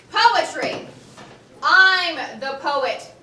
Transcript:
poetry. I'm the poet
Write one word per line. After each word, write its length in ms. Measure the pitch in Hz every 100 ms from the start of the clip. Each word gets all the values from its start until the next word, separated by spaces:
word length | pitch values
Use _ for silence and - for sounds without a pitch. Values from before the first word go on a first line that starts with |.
| -
poetry. 800 | 440 453 370 - 311 - - - - - - - - _ -
I'm 760 | 285 349 381 370 349 302 247 226
the 180 | 269 277
poet 520 | 311 294 254 - - -